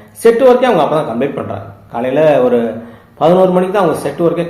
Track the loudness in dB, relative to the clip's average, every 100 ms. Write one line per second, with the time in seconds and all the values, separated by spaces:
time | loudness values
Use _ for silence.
0 | -20 0 0 4 4 4 2 2 0 -2
1 | -4 -4 -4 -6 -8 -10 -12 -20 -12 -8
2 | -4 0 2 2 2 0 -2 -8 -14 -20
3 | _ -2 2 4 2 2 0 0 -2 -2
4 | -6 -2 -2 -2